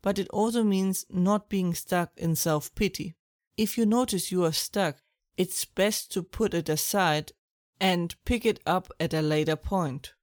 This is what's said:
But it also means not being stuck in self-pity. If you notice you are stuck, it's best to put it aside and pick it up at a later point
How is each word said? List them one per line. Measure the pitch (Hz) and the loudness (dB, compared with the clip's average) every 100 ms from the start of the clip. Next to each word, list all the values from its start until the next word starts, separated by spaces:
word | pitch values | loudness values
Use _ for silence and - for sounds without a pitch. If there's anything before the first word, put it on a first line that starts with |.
But | - 196 | -2 -2
it | 190 | -2
also | - 220 233 | 0 0 2
means | 220 190 190 185 - | 2 2 2 -2 -4
not | 185 180 208 202 | 0 2 2 0
being | 202 180 | -2 -2
stuck | 170 - 180 175 - | -2 -2 0 0 -4
in | 165 160 | -2 0
self-pity. | 165 151 - - 202 - 175 - _ _ _ - | 2 0 -2 -2 -2 -2 -10 -12 _ _ _ -4
If | 214 - | -2 2
you | |
notice | 226 226 254 190 - | 2 2 2 -2 -2
you | 180 | 0
are | 170 | 2
stuck, | 156 - 202 185 143 _ _ _ - | 0 -4 0 -2 -2 _ _ _ -2
it's | 180 - | -2 -2
best | - - 196 214 - | -8 0 2 2 -4
to | - | -8
put | 180 - 214 | -8 -2 0
it | 170 160 | 0 -2
aside | 156 - 202 180 151 151 - _ _ _ _ | -2 0 2 2 2 -2 -16 _ _ _ _
and | 190 180 170 - | 2 2 0 -6
pick | - 240 233 | -2 0 0
it | 202 | -2
up | - 180 180 - | 0 -2 -2 -6
at | 165 | -2
a | 160 | 0
later | 156 151 156 156 | 0 2 0 -2
point | - 196 160 135 - _ | -2 -2 -2 -6 -12 _